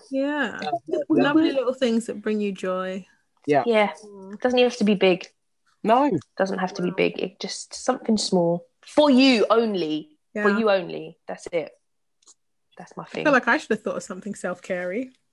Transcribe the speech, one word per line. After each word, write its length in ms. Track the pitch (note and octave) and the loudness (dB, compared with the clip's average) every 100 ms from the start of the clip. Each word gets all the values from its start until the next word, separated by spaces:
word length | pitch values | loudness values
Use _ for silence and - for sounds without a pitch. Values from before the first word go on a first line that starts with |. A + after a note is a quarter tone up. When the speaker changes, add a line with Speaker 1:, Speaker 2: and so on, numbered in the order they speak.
| - | -8
Speaker 1:
Yeah. 480 | C4+ C#4 D4 B3+ - | -4 -2 -2 -4 -6
Speaker 2:
Yeah, 80 | - F5+ - | -6 -8 -4
yeah, 100 | F4 C#5+ | -4 0
Speaker 1:
Lovely 400 | D#4 C4 D#4 D#4+ | 2 4 4 2
Speaker 2:
yeah. 60 | C4+ | 2
Speaker 1:
little 180 | A#3+ | -2
things 320 | B3+ B3+ A3+ A3+ | 0 0 0 -2
that 160 | G#3 | -6
bring 180 | G#3 G#3+ | -4 -2
you 140 | G#3 | -2
joy. 520 | F#3+ F#3+ F#3 F#3 F#3+ F#3 _ _ _ - | -4 -4 -4 -4 -8 -12 _ _ _ 0
Speaker 2:
Yeah. 180 | C#3+ A#3 | 2 4
Speaker 3:
Yeah. 260 | A3 G3+ - - | 2 2 -2 -18
Speaker 1:
Mm. 340 | G3 F#3+ G#3 | -20 -18 -4
Speaker 3:
Doesn't 200 | B3+ B3 | 0 4
have 180 | B3 A#3+ | 2 2
to 60 | G#3 | 2
be 100 | G3 | 4
big. 320 | F#3+ F3+ - _ _ _ _ _ | 4 2 -2 _ _ _ _ _
Speaker 2:
No. 260 | G3+ A#3+ C#4+ F3 - - | 2 4 4 0 -4 -4
Speaker 3:
Doesn't 220 | F#3+ F#3+ | -4 -2
have 140 | F3+ - | -6 -4
to 60 | |
be 60 | F3+ | -6
Speaker 1:
Wow. 40 | F3+ | 0
Speaker 3:
big. 240 | F3 F3 | -2 -2
It 200 | F#3 - | -8 -8
just 320 | G3 - - | -12 -12 -14
something 440 | - - C4 - G#3+ | -10 -4 -4 0 -2
small. 500 | - F#3 E3+ F3 - _ - | 0 0 2 -2 -6 _ -6
For 240 | - D4+ | 2 4
you 360 | B3+ C4+ A#3+ - | 6 6 4 4
only. 640 | A3+ A#3 G3 D#3+ D#3 - _ _ | 2 2 -2 -4 -4 -8 _ _
For 160 | G#3+ G#3 | -2 0
Speaker 1:
Yeah. 100 | G#3 | 2
Speaker 3:
you 100 | A3 | 2
only. 480 | G3 E3+ D#3 D#3 E3 - | 0 0 -10 -14 -18 -14
That's 200 | F3+ - | -14 -6
it. 200 | E3+ D3 _ _ _ _ _ _ _ _ _ _ - | -6 -6 _ _ _ _ _ _ _ _ _ _ -20
That's 180 | F3 - | -20 -16
my 60 | |
Speaker 1:
I 40 | - | -12
Speaker 3:
thing. 160 | - | -4
Speaker 1:
feel 80 | A3 | 2
like 140 | C4+ B3 | 2 2
I 100 | C4 | -2
should 120 | - | 0
have 100 | A3 | -4
thought 140 | - - | -4 -8
of 80 | |
something 320 | - F#3 G3+ G3+ | -10 -12 -12 -10
self-carey. 760 | F#3 F3+ - F#3 F3+ G3 C4 _ _ | -8 -8 -8 -6 -6 -6 -8 _ _